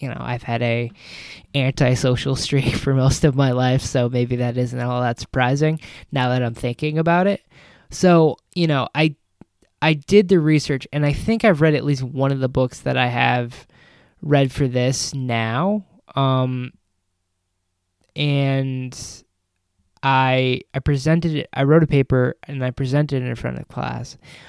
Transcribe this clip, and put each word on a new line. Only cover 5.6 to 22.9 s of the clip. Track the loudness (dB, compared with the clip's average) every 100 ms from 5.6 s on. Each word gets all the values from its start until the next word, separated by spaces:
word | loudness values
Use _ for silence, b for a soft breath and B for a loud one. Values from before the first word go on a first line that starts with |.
| 0 -2 B B -8
now | -4 0
that | 0
I'm | -2
thinking | -4 -6 -4 -4 0
about | 2 2 2
it. | -2 _ b b b b
So, | 0 4 6 4 0 _
you | -2 0
know, | 0 -2
I, | 0 0 -2 _ _ _ _ _ _
I | 0
did | 0 2 4 6
the | 4
research, | 4 2 2 -4 -4
and | -2 0
I |
think | 0 -2 2
I've | 2 4
read | 4
at | 2 0
least | -2
one | -4 -2 -2
of | 0
the | -2
books | 0 -2 -2
that | -4 0
I | 0
have | 0 0 0 -4 -10 -20 b b b b b
read | 0 2 2
for | 0 -2
this | 0 -2 -2 -6
now. | -6 -4 -2 0 0 0 -2 -6 _ -8
Um, | -2 0 2 0 -2 -8 -14 _ _ _ _ _ _ _ _ _ _ _ _ _
and | -4 -2 0 0 0 -2 -6 -8 -12 -16 -18 _ _ _ _ _ _ _ _
I, | 0 2 2 2 0 -2 -6
I | -6
presented | -2 0 2 2 2
it, | -2 -4
I | 0
wrote | 4 4
a | 4
paper | 2 2 2 2 -2
and | -10 -6
I | -6
presented | -4 -2